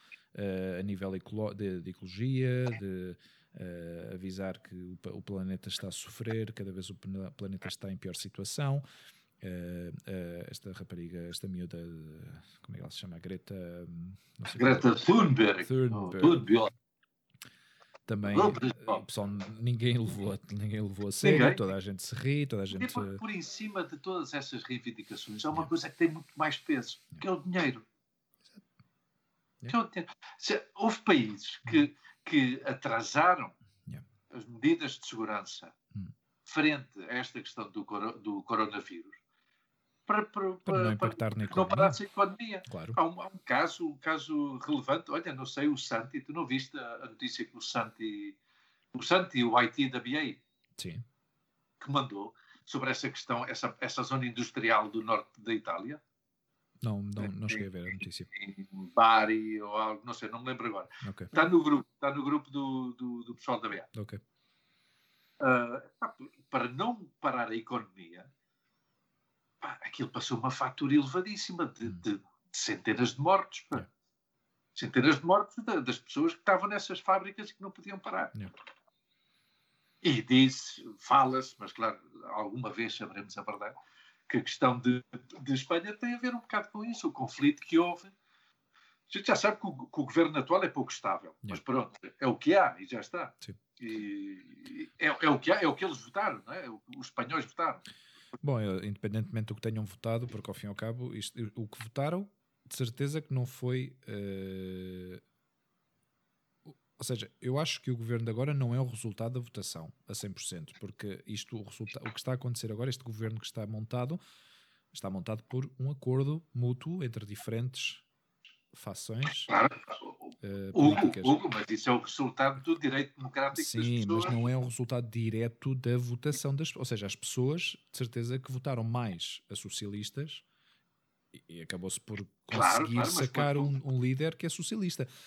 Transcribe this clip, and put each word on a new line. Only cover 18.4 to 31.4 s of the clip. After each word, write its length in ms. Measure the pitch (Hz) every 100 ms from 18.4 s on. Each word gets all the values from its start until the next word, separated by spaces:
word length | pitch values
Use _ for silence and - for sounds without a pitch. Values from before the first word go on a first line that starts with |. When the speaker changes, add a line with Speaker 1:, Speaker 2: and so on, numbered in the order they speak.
| 208
Speaker 2:
mas, 200 | 120 123
Speaker 1:
eh, 120 | -
Speaker 2:
bom. 140 | - 101
Speaker 1:
o 60 | 101
pessoal, 220 | - 101 101 98 110
ninguém 360 | 120 117 123 120
levou, 400 | 107 95 98 98 -
ninguém 300 | 101 104 107
levou 260 | 104 98 101
a 40 |
sério, 260 | - - -
Speaker 2:
Ninguém. 160 | 123 135
Speaker 1:
toda 180 | 98 95
a 40 |
gente 240 | 95 95
se 100 | -
ri, 320 | - 131 147 139
toda 180 | 110
a 20 | 98
Speaker 2:
E 20 |
Speaker 1:
gente 240 | 98 254
Speaker 2:
por, 180 | 247 202
Speaker 1:
se 80 | 196
Speaker 2:
por 120 | 214
em 120 | 202
cima 440 | 170 - 214 196 170
de 100 | 151
todas 360 | 185 185 135
essas 300 | 147 131 120
reivindicações, 840 | - 123 123 110 101 98 - 107 302
há 20 |
uma 100 | 165
Speaker 1:
Yeah. 100 | 160
Speaker 2:
coisa 200 | 330 156
que 80 | -
tem 140 | 165
muito 220 | 151 - -
mais 200 | 156 -
peso, 420 | - 139 120 - _
Speaker 1:
Yeah. 80 | -
Speaker 2:
que 60 | 180
é 20 |
o 80 | 170
dinheiro. 440 | 175 180 151 127 - _ _ _ _ _ _ - - _ _ _ _ _ _ _ _ _
Speaker 1:
Exato. 80 | 120
Speaker 2:
Que 60 | 233
é 40 |
o 80 | 226
dinheiro. 240 | 185 170 - - -
Se, 240 | - 202 - -
houve 240 | 220 -
países 580 | - 156 107 104